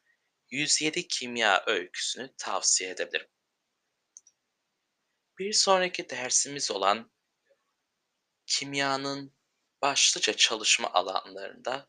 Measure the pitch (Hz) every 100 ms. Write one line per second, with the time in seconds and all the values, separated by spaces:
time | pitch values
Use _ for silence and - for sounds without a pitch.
0 | _ _ _ _ _ 131 147 - 156 175
1 | - - 123 120 110 92 - 98 90 -
2 | - - 131 - - 95 - - 92 90
3 | 87 80 - _ _ _ _ _ _ _
4 | _ - _ _ _ _ _ _ _ _
5 | _ _ _ - 196 208 202 190 180 180
6 | - 123 123 - 139 143 - 101 95 110
7 | 117 _ _ _ _ _ _ _ _ _
8 | _ _ _ _ - - 139 139 139 135
9 | 139 139 139 _ _ _ _ _ 139 135
10 | - 180 110 - - 110 104 - 120 90
11 | 95 95 95 95 98 95 117 135